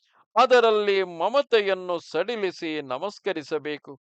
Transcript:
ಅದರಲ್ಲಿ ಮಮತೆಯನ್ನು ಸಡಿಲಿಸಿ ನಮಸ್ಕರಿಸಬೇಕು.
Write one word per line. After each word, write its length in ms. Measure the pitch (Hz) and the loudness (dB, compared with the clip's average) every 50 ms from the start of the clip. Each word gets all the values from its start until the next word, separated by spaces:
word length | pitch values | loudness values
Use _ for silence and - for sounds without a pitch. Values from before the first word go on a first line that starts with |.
| _ _ _ _ _ _ - | _ _ _ _ _ _ 2
ಅದರಲ್ಲಿ 680 | 214 254 240 254 247 226 226 214 208 208 202 196 196 185 | 2 4 6 6 6 6 6 4 2 2 2 2 0 0
ಮಮತೆಯನ್ನು 960 | 180 170 165 170 208 247 285 277 - 240 220 208 196 190 185 180 180 175 165 | -2 -4 -4 -4 0 0 0 0 2 2 2 2 2 -2 -2 -2 -6 -6 -6
ಸಡಿಲಿಸಿ 840 | - - - 160 185 208 240 220 196 180 160 - 175 160 156 151 | -6 -6 -4 -4 -2 -2 -4 -4 -4 -6 -6 -6 -8 -6 -6 -6
ನಮಸ್ಕರಿಸಬೇಕು. 1160 | 143 131 123 139 175 208 - - - 196 180 160 139 - 165 151 139 151 147 139 _ 147 139 _ _ _ | -6 -6 -6 -6 -6 -8 -10 -8 -6 -6 -6 -6 -6 -6 -6 -6 -6 -6 -10 -10 _ -18 -20 _ _ _